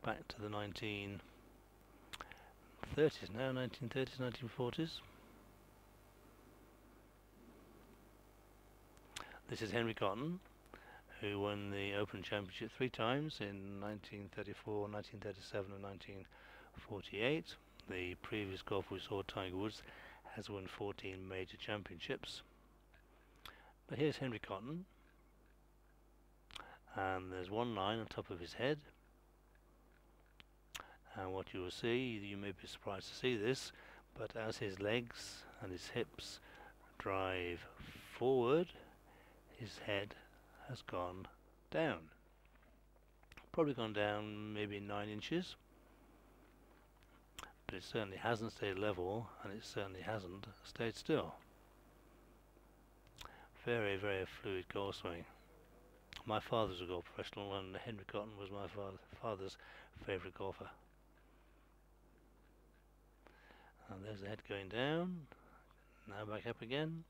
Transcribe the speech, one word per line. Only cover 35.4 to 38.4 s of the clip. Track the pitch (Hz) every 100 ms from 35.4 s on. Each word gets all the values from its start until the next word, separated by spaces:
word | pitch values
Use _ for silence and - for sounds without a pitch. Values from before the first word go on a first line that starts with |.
| - -
and | 92
his | 90 -
hips | 120 117 - - - - - - - - -
drive | - 95 95 92 87 85 - - - - - -
forward, | 123 135